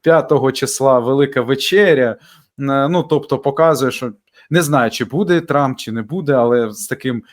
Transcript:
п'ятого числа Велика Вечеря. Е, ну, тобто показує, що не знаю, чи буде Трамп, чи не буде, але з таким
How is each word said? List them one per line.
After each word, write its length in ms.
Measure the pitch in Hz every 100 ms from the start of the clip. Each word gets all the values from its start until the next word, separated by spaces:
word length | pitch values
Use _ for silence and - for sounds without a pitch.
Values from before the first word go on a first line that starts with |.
п'ятого 500 | - 160 156 143 135
числа 480 | 131 127 - 135 127
Велика 420 | 117 139 139 135
Вечеря. 760 | 120 135 - 190 196 139 123 107 _ _ _ -
Е, 280 | 139 139 139
ну, 140 | 175
тобто 360 | 147 147 - 135
показує, 520 | 143 139 165 139 131
що 200 | - 123 104 _ _ -
не 120 | 156
знаю, 300 | 147 143 113
чи 140 | - 113
буде 360 | 143 185 170
Трамп, 360 | 170 143 135 123
чи 140 | -
не 100 | 113
буде, 320 | 107 180 147
але 380 | 135 120 120 113
з 160 | 104 -
таким 360 | - 131 117 -